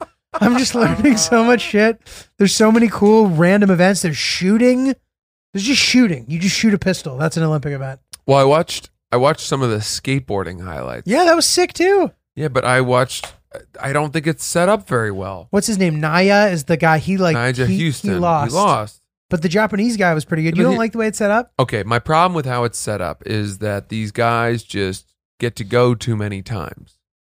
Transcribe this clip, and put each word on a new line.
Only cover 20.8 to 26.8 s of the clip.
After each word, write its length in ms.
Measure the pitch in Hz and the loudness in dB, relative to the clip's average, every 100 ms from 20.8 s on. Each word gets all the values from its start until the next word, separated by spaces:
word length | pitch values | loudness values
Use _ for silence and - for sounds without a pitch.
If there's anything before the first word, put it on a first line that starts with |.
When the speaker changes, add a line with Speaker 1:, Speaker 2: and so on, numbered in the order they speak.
| 226 | -2
Speaker 1:
the 60 | 226 | -2
way 100 | 220 | -4
it's 100 | - | -2
set 140 | 208 | 0
up? 220 | 214 247 - | 0 -2 -4
Speaker 2:
Okay, 260 | 127 113 | -2 -2
my 160 | 98 117 | -2 -2
problem 360 | - 156 180 170 | 0 2 2 0
with 100 | 127 | -4
how 200 | 120 120 | -2 -4
it's 120 | - | -4
set 220 | - 104 | -6 -6
up 240 | 85 78 - | -6 -8 -6
is 340 | 107 104 92 | -4 -4 -6
that 280 | 104 101 - | -6 -6 -6
these 240 | 110 107 | -8 -6
guys 520 | 117 117 117 117 120 | -2 0 0 0 -2
just 500 | - 101 95 95 _ _ _ - | -6 -4 -4 -6 _ _ _ -8
get 160 | 120 - | -6 -6
to 80 | |
go 320 | 98 120 123 113 | -2 2 2 0
too 220 | - 107 | -4 -4
many 240 | 104 98 | -4 -8
times. 580 | - 107 73 - | -8 -10 -10 -14